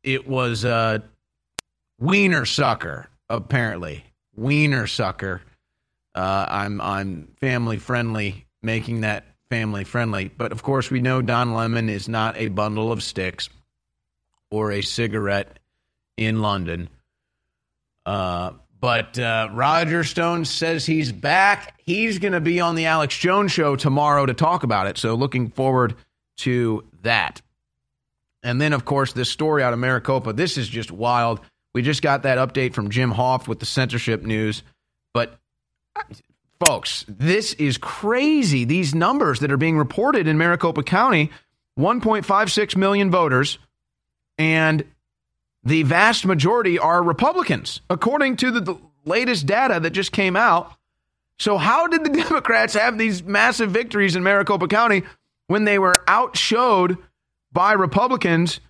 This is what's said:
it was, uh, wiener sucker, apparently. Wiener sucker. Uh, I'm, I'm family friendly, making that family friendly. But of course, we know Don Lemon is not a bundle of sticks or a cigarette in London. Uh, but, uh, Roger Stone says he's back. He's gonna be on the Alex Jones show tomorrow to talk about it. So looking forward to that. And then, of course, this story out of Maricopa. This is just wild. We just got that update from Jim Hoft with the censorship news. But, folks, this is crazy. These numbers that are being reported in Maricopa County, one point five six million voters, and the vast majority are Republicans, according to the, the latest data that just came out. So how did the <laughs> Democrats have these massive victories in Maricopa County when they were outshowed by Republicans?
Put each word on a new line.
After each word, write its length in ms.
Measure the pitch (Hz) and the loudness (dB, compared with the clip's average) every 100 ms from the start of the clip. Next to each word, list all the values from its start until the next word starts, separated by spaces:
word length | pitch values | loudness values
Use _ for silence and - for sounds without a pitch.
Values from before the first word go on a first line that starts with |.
it 240 | 135 131 - | -2 -4 -2
was, 380 | 127 123 113 | -2 -2 -2
uh, 360 | 120 117 113 110 - _ _ _ _ - _ _ _ _ | 0 0 0 -2 -6 _ _ _ _ -16 _ _ _ _
wiener 480 | 135 202 190 160 117 | 2 4 4 2 0
sucker, 640 | - 139 107 85 71 - _ - | 0 2 0 -6 -10 -14 _ -6
apparently. 760 | 113 - 131 113 87 82 73 - _ _ | -6 -2 -2 -2 -4 -10 -12 -18 _ _
Wiener 520 | 104 123 147 151 131 107 | -6 -2 2 2 0 -2
sucker. 560 | - 101 - 98 90 - _ _ _ _ _ _ | -4 -4 -4 -8 -8 -12 _ _ _ _ _ _
Uh, 320 | - 92 98 95 | -6 -2 -2 -2
I'm, 320 | 101 101 101 | -4 -4 -6
I'm 480 | 95 98 98 85 78 _ | -4 -4 -6 -10 -14 _
family 380 | 131 123 117 104 | -4 -2 -2 -6
friendly, 680 | - 123 117 110 101 98 _ _ | -4 -4 -2 -4 -6 -8 _ _
making 420 | 110 113 113 117 | -4 -4 -4 -4
that 220 | 110 104 - _ _ | -4 -6 -10 _ _
family 340 | 117 110 101 | -4 -4 -6
friendly. 440 | 92 120 117 101 92 | -6 -4 -2 -4 -6
But 240 | - 117 | -8 -8
of 100 | 107 | -6
course, 280 | - 135 123 | -4 -2 -2
we 100 | 131 | -2
know 220 | 127 131 | 0 0
Don 320 | 123 120 120 | 0 0 0
Lemon 340 | 113 113 117 110 | -2 -2 -2 -2
is 200 | 101 101 | -4 -4
not 280 | 113 110 - | -2 -2 -4
a 120 | 110 | -4
bundle 440 | 98 107 107 110 | -2 -2 -2 -4
of 100 | 110 | -4
sticks 460 | - - 92 - - _ _ _ _ _ _ _ _ _ _ | -6 -6 -8 -8 -14 _ _ _ _ _ _ _ _ _ _
or 220 | 107 107 | -4 -2
a 100 | 101 | -4
cigarette 760 | 98 - 113 107 101 101 101 - _ _ _ _ _ - | -6 -4 -4 -2 -2 -2 -4 -16 _ _ _ _ _ -4
in 260 | 110 110 | 0 0
London. 460 | 107 98 85 85 85 _ _ _ _ _ _ _ _ _ _ _ | 0 -2 -4 -8 -10 _ _ _ _ _ _ _ _ _ _ _
Uh, 460 | - 101 92 87 90 - _ _ | -6 -4 -4 -4 -8 -12 _ _
but, 380 | 123 117 - 127 | 0 0 -2 -6
uh, 300 | 117 113 110 | -2 -2 -2
Roger 500 | 110 139 165 165 170 | 0 2 2 0 -2
Stone 420 | 156 - 170 170 156 | -2 -2 -2 -2 -4
says 380 | - 165 165 | -4 -2 -2
he's 280 | 135 156 139 | -2 -2 -2
back. 600 | 101 143 175 196 196 - _ | -4 0 4 4 2 -6 _
He's 340 | - 190 226 190 | -4 -2 -2 -2
gonna 220 | 196 175 | -2 0
be 180 | 160 175 | 0 0
on 140 | 170 | 0
the 120 | 160 160 | 0 0
Alex 300 | 160 143 - | 0 0 -2
Jones 360 | 180 196 202 | 2 2 2
show 240 | 175 147 135 | 2 0 0
tomorrow 500 | 147 139 147 143 135 | 0 2 4 2 2
to 80 | |
talk 300 | 120 160 175 | 0 0 0
about 240 | 127 104 98 | 0 0 -2
it. 100 | - | -2
So 160 | 113 | -2
looking 360 | 113 135 127 117 | 0 0 -2 -4
forward 440 | - 135 127 120 117 _ _ _ - | -2 2 2 2 -2 _ _ _ -6
to 460 | 135 123 117 107 - 82 | -2 0 0 -2 -8 -8
that. 380 | 107 113 82 - _ _ _ _ _ _ _ _ _ _ | 0 0 0 -8 _ _ _ _ _ _ _ _ _ _
And 180 | 123 123 | -4 0
then, 120 | 151 | 2
of 120 | 143 | 0
course, 280 | - 139 135 | 0 0 0
this 160 | 127 127 | -2 -4
story 340 | - 156 151 | -2 0 2
out 100 | 123 | 2
of 60 | 117 | 0
Maricopa. 540 | 127 123 - 131 117 | 0 0 0 -2 -2
This 240 | 110 175 - | -2 -2 -2
is 120 | 110 | -6
just 220 | 117 110 | -8 -10
wild. 500 | 87 117 120 117 107 - _ _ | -4 0 2 0 -2 -10 _ _
We 80 | 123 | -2
just 200 | 127 143 | -2 0
got 200 | 151 139 | 0 2
that 160 | 135 127 | 2 0
update 340 | 131 139 127 | 0 0 -2
from 180 | 127 104 | -2 -2
Jim 220 | 117 127 | 0 0
Hoft 340 | 107 127 127 - | 0 0 -2 -4
with 140 | 113 | -8
the 60 | 110 | -4
censorship 560 | - 131 120 117 110 | -2 -2 -2 -2 -4
news. 400 | 104 107 107 107 - _ _ _ _ | -2 -2 -2 -6 -12 _ _ _ _
But, 240 | 120 113 - _ _ _ _ _ 415 - - _ _ _ _ | -4 -4 -8 _ _ _ _ _ -14 -12 -18 _ _ _ _
folks, 440 | 170 117 - - - | 2 2 -6 -10 -12
this 460 | 101 151 202 - | -4 -2 -2 -4
is 240 | - 147 120 | -4 -4 -4
crazy. 840 | - - 208 247 294 311 214 139 | -8 -6 -2 0 2 2 2 0
These 300 | 120 170 160 | 0 0 0
numbers 460 | 160 180 277 165 117 | 0 0 2 0 0
that 100 | 139 | 0
are 60 | 139 | 0
being 200 | 160 156 | 2 2
reported 520 | 135 - 254 277 160 | 0 0 0 2 2
in 100 | 156 | 2
Maricopa 460 | 170 175 - 151 | 2 2 0 -2
County, 460 | 135 185 262 175 151 - _ _ _ | 0 2 4 2 0 -4 _ _ _
one 260 | - 165 240 | -2 0 2
point 240 | 220 214 | 0 -2
five 280 | - 202 214 | 0 0 2
six 240 | 208 208 185 | 0 0 0
million 340 | 190 202 196 | 2 2 2
voters, 480 | 180 160 127 143 - _ _ _ _ _ _ _ - | 2 2 2 0 -6 _ _ _ _ _ _ _ -4
and 460 | 160 160 160 156 - _ _ _ _ _ _ _ | 0 2 2 0 -4 _ _ _ _ _ _ _
the 180 | 120 160 | 0 2
vast 420 | 139 170 214 226 | 4 4 4 4
majority 540 | 185 170 165 240 196 170 | 0 2 4 2 2 2
are 240 | 156 175 | 2 2
Republicans, 760 | 170 160 262 330 349 139 - - _ | 2 2 2 2 -2 -2 -4 -12 _
according 460 | 180 233 294 269 247 | 0 0 2 0 2
to 160 | 254 | 0
the, 80 | 233 | 0
the 160 | 180 175 - _ | -4 -8 -14 _
latest 420 | 151 208 254 214 139 | -2 0 0 0 2
data 340 | 208 262 175 | 2 2 2
that 100 | 165 | 0
just 220 | 190 185 | -2 -2
came 240 | - 190 185 | 0 0 4
out. 360 | 233 170 - - _ _ _ _ _ - | 4 4 0 -20 _ _ _ _ _ -4
So 180 | 214 196 | 0 2
how 300 | 165 269 339 | 4 4 2
did 160 | 330 | 2
the 60 | 302 | 2
<laughs> 120 | 302 | 0
Democrats 520 | 330 311 - 226 220 | 2 0 2 2 2
have 240 | 208 233 220 | 2 0 2
these 260 | 226 180 | 0 -2
massive 480 | 175 208 233 240 220 | 0 2 2 2 0
victories 420 | 202 - 214 196 | 0 0 2 2
in 80 | 175 | 4
Maricopa 460 | 185 202 202 196 175 | 2 2 2 0 2
County 340 | 214 233 196 175 - _ _ - | 2 4 2 0 -20 _ _ -2
when 160 | 202 | 2
they 160 | 208 202 | 4 4
were 240 | 185 180 - | 6 4 4
outshowed 880 | 208 254 - - 226 254 196 180 180 - _ _ _ _ | 2 2 -2 0 2 4 4 2 -2 -8 _ _ _ _
by 220 | 151 196 | 2 4
Republicans? 880 | 208 180 190 247 247 175 165 170 - | 4 2 2 2 2 2 2 2 -4